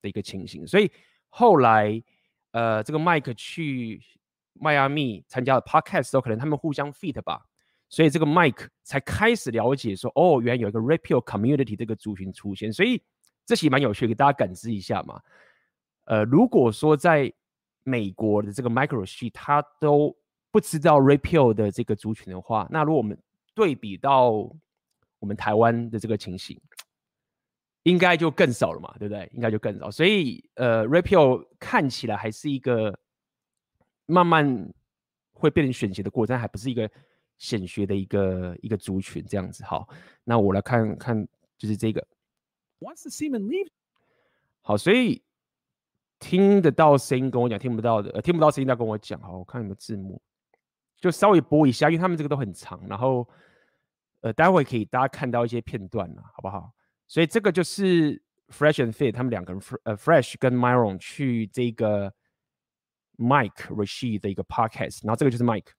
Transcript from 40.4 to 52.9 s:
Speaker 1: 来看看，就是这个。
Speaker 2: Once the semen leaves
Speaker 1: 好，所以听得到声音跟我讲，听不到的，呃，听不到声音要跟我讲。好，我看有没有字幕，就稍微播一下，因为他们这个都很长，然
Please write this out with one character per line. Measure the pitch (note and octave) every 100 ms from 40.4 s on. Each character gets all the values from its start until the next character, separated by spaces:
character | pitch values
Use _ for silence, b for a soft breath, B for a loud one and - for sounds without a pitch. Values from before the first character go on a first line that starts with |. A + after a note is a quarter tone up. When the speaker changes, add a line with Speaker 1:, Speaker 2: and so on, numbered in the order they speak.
| G2+
Speaker 1:
来 | G2
看 | - A#2+ A2 F2+
看， | - A2 G#2 _ _ _
就 | G#2+
是 | G#2+
这 | A2+
个。 | G2+ - _ _ _ _ _ _ _
Speaker 2:
Once | - E4
the | D#4
semen | - D4+ A#3+ G3+
leaves | F4+ F#4+ _ _ _ _ _ _ _ _ _
Speaker 1:
好， | - G#2
所 | -
以 | A#3+ A#3 - _ _ _ _ _ _ _ _ _ _
听 | - F#3 G3 G3+
得 | E3
到 | B2+ D#3 C#3+
声 | - B2+
音 | C3
跟 | B2
我 | B2
讲， | G#2
听 | B2+ A2
不 |
到 | A#2 A2+
的， | G2
呃， | -
听 | C3
不 | F3
到 | D#3
声 | C#3+
音 | C3
要 | A#2+
跟 | A2+
我 | G#2+
讲。 | - G2
好， | G2+ F#2
我 |
看 | F2+ B2
有 |
没 | G#2
有 | G2
字 | - G#2
幕， | F#2+ F2+ _ _ _ _ _ _ _ _
就 | F3+
稍 | D#3+ G3+
微 | F#3
播 | B2+ D3+ D3
一 |
下， | A#2 D3+
因 |
为 | E3
他 | F3+
们 | E3+
这 |
个 | C#3+
都 | C#3+
很 | A2
长， | - - F2
然 | F#2+